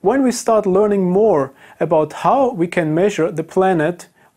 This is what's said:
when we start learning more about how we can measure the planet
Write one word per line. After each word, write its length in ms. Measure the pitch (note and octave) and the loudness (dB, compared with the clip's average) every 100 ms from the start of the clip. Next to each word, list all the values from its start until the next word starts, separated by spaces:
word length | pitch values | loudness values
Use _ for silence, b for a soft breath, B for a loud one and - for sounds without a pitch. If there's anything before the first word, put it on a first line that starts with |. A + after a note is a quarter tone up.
when 220 | F3+ C4 | 0 0
we 100 | C4 | 0
start 340 | A3+ - A3 G3+ | -2 0 0 2
learning 440 | F#3 G#3+ G3+ F3+ | 2 2 0 0
more 420 | F#3 A3 E3 C3+ B B B | 2 2 2 -2 B B B
about 340 | E3 E3 D#3 | -2 0 0
how 400 | - F3 A#3+ C4 | -2 0 2 0
we 140 | A#3 E3+ | -2 -4
can 280 | F3 D#3+ | -2 -2
measure 360 | D#3 G3+ G3+ D3+ | 0 0 0 -4
the 140 | D#3 | -4
planet 640 | D#3+ - F#3 F3+ D#3 F3 - b b | -6 0 0 0 -2 -4 -14 b b